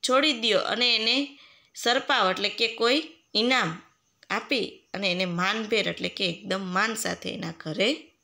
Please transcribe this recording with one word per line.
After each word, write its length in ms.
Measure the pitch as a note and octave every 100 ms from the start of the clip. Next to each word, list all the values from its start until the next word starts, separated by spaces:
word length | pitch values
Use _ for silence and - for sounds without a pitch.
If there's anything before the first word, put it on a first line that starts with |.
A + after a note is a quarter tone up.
| -
છોડી 240 | C4 D4+
દ્યો 280 | B3 A3+ G3
અને 280 | - G#3+ B3 A3+
એને 200 | A3 B3+ C#4+ - - - _
સરપાવ 560 | - A#3 B3 C4+ C4+ F#3+
એટલે 180 | F#3 G3+
કે 200 | - A#3
કોઈ 340 | A3+ A3+ C#4 D#4 - _
ઇનામ 360 | G#3 A#3 C4 F#3+ E3 - _ _ _ _
આપી 360 | G3+ - C4 - - _
અને 120 | F#3 G3
એને 140 | F3+
માનભેર 640 | F#3 F3 F#3 A3 G#3+ A3 F3+
એટલે 200 | E3+ F3+
કે 160 | - F#3+
એકદમ 340 | E3 - F#3+ F#3
માન 280 | F3+ A3
સાથે 340 | A3 F#3 F3 F#3
એના 240 | - E3+ E3
ઘરે 300 | - D#3 G3+ D#4 - _